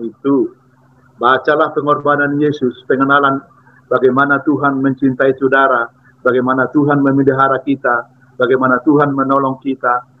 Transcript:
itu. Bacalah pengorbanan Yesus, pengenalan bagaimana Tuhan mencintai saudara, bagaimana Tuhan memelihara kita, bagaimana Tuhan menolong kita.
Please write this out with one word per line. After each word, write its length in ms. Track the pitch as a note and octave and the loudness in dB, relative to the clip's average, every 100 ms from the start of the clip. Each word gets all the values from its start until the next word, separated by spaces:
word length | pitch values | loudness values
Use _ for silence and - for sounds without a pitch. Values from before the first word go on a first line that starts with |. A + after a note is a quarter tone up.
itu. 560 | A#2 - C#3 C#3 G#2+ - _ _ _ _ _ _ | -14 -6 -2 0 0 -6 _ _ _ _ _ _
Bacalah 560 | A#2+ C3 - D3+ D3+ D3+ | 0 0 0 0 0 -2
pengorbanan 640 | C#3+ C#3+ D3 C#3+ C#3+ C#3+ | -2 -2 0 -2 0 0
Yesus, 400 | D3 C#3+ B2+ A#2+ - | -2 -2 -4 -6 -4
pengenalan 560 | B2+ C3+ C#3+ C#3 C#3 - _ _ _ _ | -2 2 2 2 -2 -8 _ _ _ _
bagaimana 480 | B2+ B2+ B2+ C#3+ C#3 | 0 2 2 0 0
Tuhan 400 | D#3 C#3 C#3+ C3+ | 0 -2 -2 0
mencintai 560 | C3+ C3+ C3+ B2+ C3+ C3 | -2 0 -2 0 0 0
saudara, 540 | C3+ C3+ C3+ B2 A#2 - _ _ | 0 2 2 0 -4 -12 _ _
bagaimana 460 | B2+ B2 B2+ C3 B2+ | -2 0 0 -2 -2
Tuhan 320 | D3+ C#3+ C#3+ | 0 0 0
memelihara 560 | C#3 C3+ C3+ C3+ C3+ C3 | 0 2 0 2 0 0
kita, 480 | C#3+ C#3 B2+ A#2+ A#2 _ _ _ | -4 -4 -2 -4 -6 _ _ _
bagaimana 400 | B2 C3 C3 B2 | 0 0 2 0
Tuhan 320 | D#3 D3 D3 | 2 2 2
menolong 480 | C#3 C3+ C#3 C3+ C3 | 0 0 0 0 -4
kita. 480 | C#3 C3 B2+ B2 - _ | -8 -6 -2 -4 -6 _